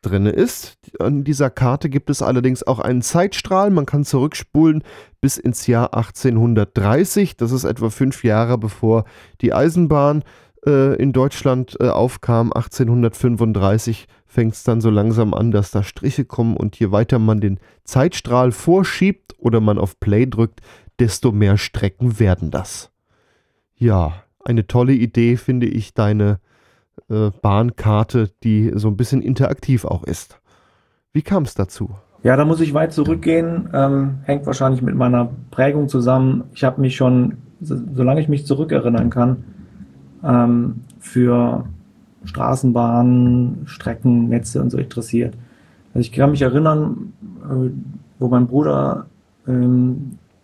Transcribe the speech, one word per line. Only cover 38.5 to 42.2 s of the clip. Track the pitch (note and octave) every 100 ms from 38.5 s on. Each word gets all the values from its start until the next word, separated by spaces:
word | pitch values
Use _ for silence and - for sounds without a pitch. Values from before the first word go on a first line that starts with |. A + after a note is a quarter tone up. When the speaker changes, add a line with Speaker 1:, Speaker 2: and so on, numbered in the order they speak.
| D3 D#3 C#3+ A#2 A#2 A#2
Speaker 2:
kann, | B2 B2 B2+ - - - - - - - -
ähm, | D3+ B2 A#2+ A#2+ B2 - - -
für | - B2 B2 A#2+ A#2+ A#2+ - - - _ _ _